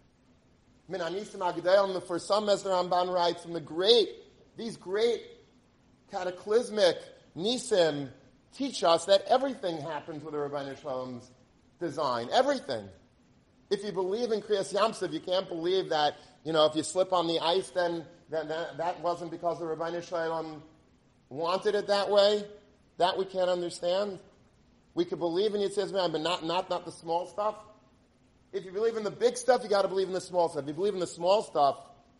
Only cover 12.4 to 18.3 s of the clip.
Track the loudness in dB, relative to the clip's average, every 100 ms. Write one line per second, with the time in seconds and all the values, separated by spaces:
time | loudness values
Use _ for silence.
12.4 | 2 0 -4 -8 -8 -18 _ _ _ _
13.4 | _ _ -6 -4 -4 -4 -2 -2 -2 -2
14.4 | -2 -2 -2 0 0 0 -6 -6 -2 -2
15.4 | -2 -4 0 0 0 0 0 -2 -12 _
16.4 | 0 4 4 4 0 0 2 2 2 0
17.4 | 2 0 0 -2 0 -2 -8 -18 -8